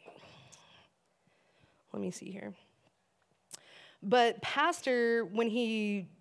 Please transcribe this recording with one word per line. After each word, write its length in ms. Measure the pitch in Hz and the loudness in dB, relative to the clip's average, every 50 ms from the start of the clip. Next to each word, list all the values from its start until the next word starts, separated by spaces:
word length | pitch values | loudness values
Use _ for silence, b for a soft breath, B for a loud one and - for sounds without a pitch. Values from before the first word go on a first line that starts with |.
| B B B B B B B B B B B B B B B B B B B _ _ _ _ _ _ _ _ _ _ _ _ _ _ _ _ _ _ _ | B B B B B B B B B B B B B B B B B B B _ _ _ _ _ _ _ _ _ _ _ _ _ _ _ _ _ _ _
Let 100 | - 208 | -10 -8
me 100 | 196 180 | -8 -8
see 200 | 175 - - - | -8 -10 -12 -14
here. 220 | 190 196 - - 196 b b b b b b b _ _ _ _ _ _ _ _ _ _ _ - - B B B B B B B B B | -14 -14 -14 -14 -16 b b b b b b b _ _ _ _ _ _ _ _ _ _ _ -20 -20 B B B B B B B B B
But 400 | B 202 247 254 233 233 - - | B 2 6 6 6 6 4 0
pastor, 840 | - - - 277 302 339 339 - - 269 247 240 233 233 233 233 226 | -6 -4 0 2 2 2 2 0 0 0 2 2 4 4 2 2 0
when 240 | 165 196 226 233 226 | -2 -2 -2 0 0
he 580 | 214 247 240 220 220 220 214 208 202 202 180 - - - | 0 0 -2 0 -2 -2 -2 -2 -2 -4 -4 -8 -14 -20